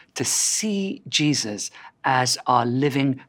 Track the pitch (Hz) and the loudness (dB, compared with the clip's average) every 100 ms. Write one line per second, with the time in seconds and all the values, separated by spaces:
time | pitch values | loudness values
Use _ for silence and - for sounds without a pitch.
0 | - - - - - - 220 202 196 - | -16 -6 -2 0 0 -2 -2 -2 -4 -6
1 | - 131 151 135 110 104 - - - _ | -4 2 2 2 -2 -6 -10 -12 -20 _
2 | 143 131 127 - - 123 120 127 143 139 | 0 2 2 -2 2 2 4 2 2 2
3 | 139 131 | 0 0